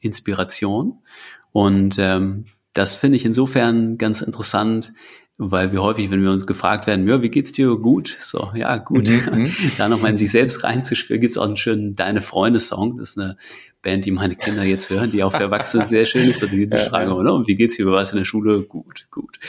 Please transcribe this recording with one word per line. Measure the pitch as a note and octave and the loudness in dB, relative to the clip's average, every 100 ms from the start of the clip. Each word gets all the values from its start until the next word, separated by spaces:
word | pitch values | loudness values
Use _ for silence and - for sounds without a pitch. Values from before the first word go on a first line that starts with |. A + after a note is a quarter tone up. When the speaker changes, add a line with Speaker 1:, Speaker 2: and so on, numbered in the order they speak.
Speaker 1:
Inspiration. | A2 G2+ - F#2+ F2+ - G2+ G#2 F#3+ - _ - - - _ | -6 -6 -4 -4 -4 -2 -2 -2 -2 -6 _ -20 -20 -20 _
Und, | G#2+ G2+ G2 G2 F#2+ | 2 4 4 2 2
ähm, | G2 F#2+ F#2+ G2 - _ _ | 0 0 -2 -4 -10 _ _
das | - G2 - | -2 -2 0
finde | C#3 C3+ | 2 2
ich | A2+ | 2
insofern | A2+ C3 C3 A#2 A#2 A2+ A2+ | 2 2 2 2 2 0 0
ganz | A2 G#2+ | -2 -2
interessant, | - - G#2+ G2+ G#2+ A2+ A2 - - - _ - | -4 -6 -4 0 0 0 -4 -12 -20 -20 _ -10
weil | G2+ F#2+ F#2+ | -2 0 0
wir | G2 | 0
häufig, | G2 A2 G2 | 0 0 0
wenn | G2 | 2
wir | F#2+ | 2
uns | F#2+ F#2+ | 2 0
gefragt | F#2+ F2+ G#2 - | -2 0 0 0
werden, | G2 F#2+ | 0 2
„Ja, | C3 | 2
wie | A#2 | 2
geht's | C#3+ C3+ | 0 -2
dir?“ | - C3 A#2 | 0 2 2
„Gut.“ | A2+ E3+ - - | 2 2 0 -10
So, | - - G2 A2 | -10 -8 -6 -4
ja, | - B2+ | -2 -4
gut. | - C3 G#2+ | 0 0 4
Speaker 2:
Mhm, | A#2+ A#2 | 2 2
mhm. | A2 C3+ F#3 E3+ | 0 0 -2 -4
Speaker 1:
<laughs> | - | 0
Da | G#2 | 0
nochmal | A#2 A2 | 2 2
in | G#2+ | 2
sich | G2+ | 2
selbst | A2+ C3 - | 4 2 0
reinzuspüren, | - B2 C3 - - A#2 | -2 -2 -2 -4 -2 0
gibt's | A#2+ - | 0 0
auch | G#2+ | -2
einen | G2+ | -2
schönen | - G#2+ G#2 G2 | -2 -2 -2 -4
Deine | F#2+ G2+ | -2 -2
Freunde-Song. | - F#2+ G2 A#2 - F#2+ A2 B2 | -2 0 2 2 0 -2 -4 -4
Das | A2 | -8
ist | - | -8
eine | F#2+ F#2+ - - - _ | -8 -10 -16 -20 -20 _
Band, | F#2+ G2 G2 | -4 -2 -2
die | |
meine | F#2 F#2+ F2+ | -2 -2 -4
Kinder | - G#2 | -4 -2
jetzt | G2 F#2+ - | 0 0 -2
hören, | G2 A2+ | -2 0
die | G#2 F#2+ | 0 2
auch | |
für | C#3+ | 2
Erwachsene | G2+ G2+ - A#2 G#2 | 0 -2 0 0 2
sehr | A2+ A2+ | 2 2
schön | B2+ B2 | 4 2
ist. | A#2+ | 2
Und | G2+ | 0
die | G2 G#2 | 0 0
Speaker 2:
<laughs> | |
Ja, | A2 | 0
Speaker 1:
fragen | G#2 F#2 F#2 | 0 0 0
Speaker 2:
ja. | F#2 | 0
Speaker 1:
immer, | F#2 F#2+ | 2 2
„Und | A2+ | 2
wie | G2 | 2
geht's | A#2 A#2 | 2 2
dir? | G2 | 2
Wie | |
war's | F#2+ G2 | 2 2
in | G2+ | -2
der | F#2+ | -2
Schule?“ | A2 G#2+ G#2 | -2 2 2
„Gut, | F#2+ E2 - - - | 0 -10 -16 -20 -16
gut.“ | - - - | -12 -12 -14